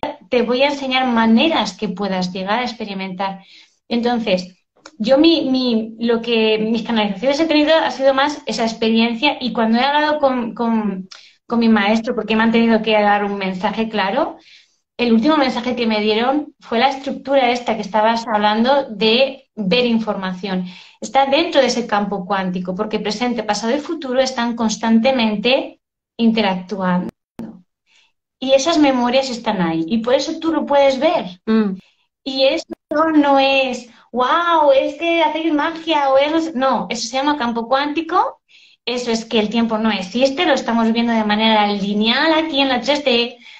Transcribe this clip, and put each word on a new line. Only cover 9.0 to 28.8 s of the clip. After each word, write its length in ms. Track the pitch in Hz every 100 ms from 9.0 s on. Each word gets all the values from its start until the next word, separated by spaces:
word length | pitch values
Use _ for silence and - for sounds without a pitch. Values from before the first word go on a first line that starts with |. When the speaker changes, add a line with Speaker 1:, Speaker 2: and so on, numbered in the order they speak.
| 233 226 294 269
Speaker 1:
y 120 | 254
cuando 260 | 226 220 233
he 40 |
hablado 340 | 262 294 302 302
con, 360 | 277 247 220
con, 540 | 233 233 226 208 185 185 - - _ -
con 120 | 233
mi 100 | 226
maestro, 460 | 220 202 226 240
porque 220 | - - 220
me 60 |
han 80 | 226
tenido 300 | 226 226 220
que 100 | 220
dar 320 | 214 208 202
un 120 | 202 202
mensaje 500 | 190 185 214 208 220
claro, 480 | 214 190 247 330 - - - _ _ _ -
el 160 | 240
último 240 | 226 294 311
mensaje 360 | 262 233 240 233
que 100 | 226
me 140 | 214
dieron 540 | 214 214 254 294 - _
fue 180 | - 233
la 120 | 269
estructura 600 | 269 277 - 262 277 240
esta 240 | 247 - 220
que 60 |
estabas 440 | 208 220 220 226 247
hablando 560 | 208 208 220 247 277 269
de 600 | 202 220 233 269 - _ -
ver 300 | 185 247 240
información. 800 | 226 214 190 185 180 196 185 180 - - -
Está 260 | 214 269 269
dentro 340 | 285 339 -
de 60 | 247
ese 180 | 240 226
campo 400 | 202 190 196 185
cuántico, 480 | 190 185 180 180
porque 260 | 185 214 214
presente, 420 | 208 208 247 233
pasado 320 | 214 208 226
y 60 | 294
futuro 400 | - 320 262 254
están 340 | 262 240 240 233
constantemente 1200 | 220 - 226 226 262 262 220 208 240 277 320 - _ _ _ -
interactuando. 880 | 226 220 196 185 180 196 185 180 180 - _ - 226 180 _ _ _ _ _ _ _ -
Y 140 | 262
esas 260 | 269 320
memorias 500 | 302